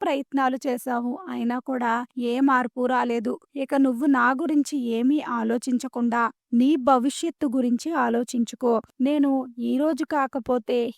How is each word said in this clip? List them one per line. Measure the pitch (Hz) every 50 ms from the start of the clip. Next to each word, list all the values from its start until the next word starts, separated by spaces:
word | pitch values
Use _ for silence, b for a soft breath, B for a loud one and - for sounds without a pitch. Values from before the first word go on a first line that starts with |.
ప్రయత్నాలు | - 359 285 277 269 - - 277 269 262 254 262 -
చేశావు. | 285 247 247 - 262 247 240 240 247 247 370 381 359
అయినా | 247 247 233 233 240 254
కూడా | - - 262 254 240 233 226 233 247 - _
ఏ | 254 240 233 233 254
మార్పు | 269 277 262 254 247 233 - 254 247
రాలేదు. | 247 254 247 247 247 233 233 208 247 247 - - _ -
ఇక | 277 269 - 285
నువ్వు | 277 269 262 247 233 285
నా | 302 277 254 240 247
గురించి | 269 254 330 339 311 294 277 - 302
ఏమీ | 285 240 233 226 226 240 262 294 302
ఆలోచించకుండా | - - 240 233 226 226 233 247 - - 247 240 - 254 - 247 240 240 226 233 233 220 - _ _ _ -
నీ | 233 254 277 320
భవిష్యత్తు | 285 247 262 269 254 233 285 - - - 339 - _ 311
గురించి | 277 226 269 247 247 240 226 - 320
ఆలోచించుకో. | 330 294 247 240 233 233 247 - - 240 233 - - - - 240 233 220 - _ _ -
నేను | 254 269 294 302 285 277 269 269 254 262 233 240
ఈ | 233 233 247
రోజు | 262 294 311 320 254 311
కాకపోతే | - 320 285 269 262 - 277 226 - 254 247 220 - 247 240 233 254 226